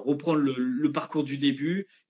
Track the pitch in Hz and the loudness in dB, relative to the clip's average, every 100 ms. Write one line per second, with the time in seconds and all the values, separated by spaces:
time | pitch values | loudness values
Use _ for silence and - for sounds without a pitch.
0 | 117 143 170 151 139 127 127 127 151 151 | -2 -2 2 2 2 2 0 0 0 0
1 | 143 156 139 139 143 135 151 190 196 _ | -4 -2 -2 0 0 2 0 -2 -4 _
2 | - | -2